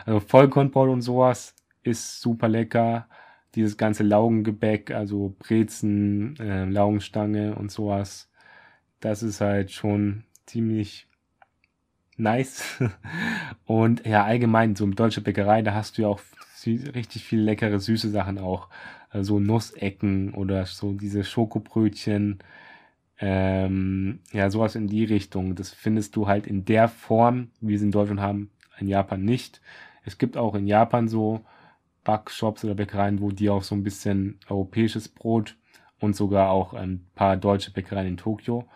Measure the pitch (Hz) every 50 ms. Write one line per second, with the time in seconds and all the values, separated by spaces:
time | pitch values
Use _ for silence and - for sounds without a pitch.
0 | - - 110 104 - - - 131 139 139 135 147 139 135 - 135 135 131 131 127
1 | 120 123 123 127 127 127 123 - - - - _ _ _ _ _ _ 120 117 -
2 | - - - - - 120 117 113 - 113 110 117 113 110 - 117 117 113 117 117
3 | 113 - - - - - - _ _ _ _ 113 110 107 104 - 110 110 107 -
4 | 107 104 104 104 110 117 113 110 107 110 107 104 - 110 107 104 - - - 117
5 | 107 98 104 101 101 98 98 - - - 113 113 110 107 - - - 107 104 101
6 | 104 101 101 104 104 120 151 156 113 104 98 95 95 95 95 101 101 104 107 104
7 | 95 - - 110 104 104 107 104 104 107 107 - 104 104 - - 107 104 101 98
8 | 101 98 - - - _ _ _ _ - - - - - _ _ _ _ _ _
9 | - 110 107 101 113 110 104 - 107 101 101 101 98 95 - - - 107 104 101
10 | 104 104 101 107 113 _ _ _ _ - - 117 113 113 110 110 104 98 - -
11 | - _ _ _ _ _ _ _ _ _ _ _ _ _ _ _ _ _ _ _
12 | _ _ _ - 113 107 110 123 131 131 - - - - - - 131 113 - -
13 | - - 156 170 208 226 226 202 165 143 117 - _ - 113 110 110 113 117 117
14 | - 110 107 104 101 107 113 123 123 117 113 113 113 110 101 98 107 101 95 98
15 | 117 113 104 - 107 - 98 - 98 101 107 113 110 107 101 107 104 - - -
16 | 110 104 101 - - - _ - - - - - - 117 113 117 127 143 120 123
17 | 117 - - 110 - - - 110 107 107 107 104 117 107 104 101 95 107 113 110
18 | 113 110 104 101 92 98 98 98 95 92 92 92 - - - - - - - -
19 | - _ - 104 98 98 107 101 101 101 110 117 107 - - - - 98 95 -
20 | - 104 98 95 95 98 98 101 98 95 98 95 92 92 - - - 101 98 98
21 | 104 101 98 101 98 - - - 117 107 - 110 104 - - 113 110 107 101 -
22 | - 110 104 101 104 104 101 95 - - - - - - - - _ _ _ _
23 | _ _ _ - - 98 95 95 95 95 95 95 95 95 95 95 95 95 95 95
24 | 95 95 120 - - - - 107 98 98 95 110 113 107 - 113 107 98 104 107
25 | 113 107 110 104 98 - - 95 92 92 92 90 98 - - - - 110 110 110
26 | 104 - - 110 104 101 101 104 104 - 104 98 95 98 110 110 113 117 - -
27 | - - 117 110 117 120 123 127 123 117 _ _ 110 107 104 104 104 104 98 104
28 | 104 104 104 98 98 101 101 101 101 101 _ _ _ _ _ - 98 98 98 98
29 | 98 - 101 95 95 104 120 120 - - - - _ - - - - - _ _
30 | _ - - - - 120 - 139 120 110 101 104 101 101 104 107 113 117 - 120
31 | 117 110 113 110 107 107 110 110 113 _ - - - - _ _ _ _ _ _
32 | _ - 110 107 - - - - - 110 107 - - 110 101 98 104 101 - 98
33 | 101 101 101 98 101 104 98 95 101 104 101 98 92 - 107 101 98 101 98 -
34 | - 104 101 98 98 98 101 - _ - 101 98 95 95 - 110 113 110 - 113
35 | 110 - - - - 113 113 113 107 - - _ _ _ _ _ _ _ _ _
36 | - 104 101 - 104 98 101 98 95 95 95 95 92 - - - 95 92 92 90
37 | - _ _ - 104 98 95 95 90 101 101 98 - - - - 95 - - 98
38 | 95 92 90 92 - 110 110 107 - - 120 120 123 - _